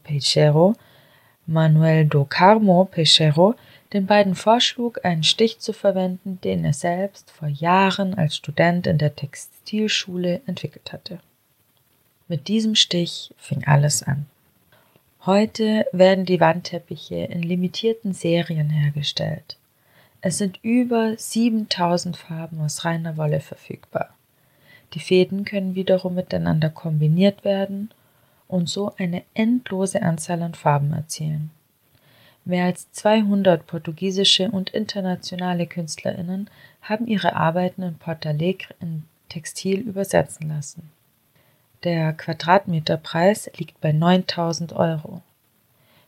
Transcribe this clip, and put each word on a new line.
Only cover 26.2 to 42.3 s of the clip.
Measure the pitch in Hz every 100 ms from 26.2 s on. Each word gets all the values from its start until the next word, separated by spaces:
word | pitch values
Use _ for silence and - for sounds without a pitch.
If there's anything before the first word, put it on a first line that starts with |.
| 180 180 170 160 156
kombiniert | - 165 151 151 170 202 196
werden | 202 196 196 196 214 _ _ _ _ _ -
und | 185 165
so | 196 202 -
eine | 180 175 -
endlose | - 220 247 - 190 190 -
Anzahl | 165 165 - 170
an | 170
Farben | 160 151 143 143
erzielen. | 156 156 - 156 156 156 - _ _ _ _ _ _ _ _
Mehr | 180 180 180
als | 180 -
zweihundert | - 208 220 208 202 190 165 -
portugiesische | 165 165 156 190 185 196 - 190
und | 196 190
internationale | 214 208 208 185 180 - 180 180 175 165
KünstlerInnen | 175 160 - - - 175 190 208 _ - _
haben | - 214 233
ihre | 202 175
Arbeiten | - 160 175 180 185
in | 180
Portalegre | 156 165 160 156 147 175 185 - -
in | 170 156 - _ -
Textil | 165 - - 190 196
übersetzen | 240 190 196 175 156 - 156
lassen. | 151 143 - 156 _ _ _ _ _ _ _ _ _
Der | 175 165 160
Quadratmeterpreis | 156 -